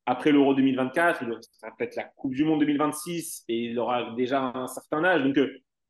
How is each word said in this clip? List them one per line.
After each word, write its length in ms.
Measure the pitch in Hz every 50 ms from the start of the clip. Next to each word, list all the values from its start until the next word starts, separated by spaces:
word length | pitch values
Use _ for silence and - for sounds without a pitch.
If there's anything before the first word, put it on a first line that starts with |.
| _
après 240 | 127 127 - - 156
l'Euro 240 | 143 143 139 131 135
deux 80 | 135 131
mille 140 | 135 127
vingt-quatre, 460 | 127 131 127 - 170 170 175 160 - 131
il 100 | 117 113
restera 420 | 110 - - _ _ - 110 -
peut-être 200 | - 120 117 -
la 80 | 120 104
Coupe 300 | - _ - - 139 131
du 100 | 131 156
Monde 160 | 156 156 151
deux 60 | 147
mille 120 | 143 147 139
vingt-six 680 | 151 147 139 - - 175 170 165 156 - - - - -
et 160 | 117 117 120
il 140 | 117 117 120
aura 360 | 113 117 123 120 117 113 113
déjà 380 | 120 127 120 139 135 131 127 120
un 140 | 131 127 127
certain 340 | - - - _ - 151 165
âge. 200 | 185 180 156 131
Donc, 120 | 139 139 147
euh, 200 | 131 123 - - - _ _ _ _ _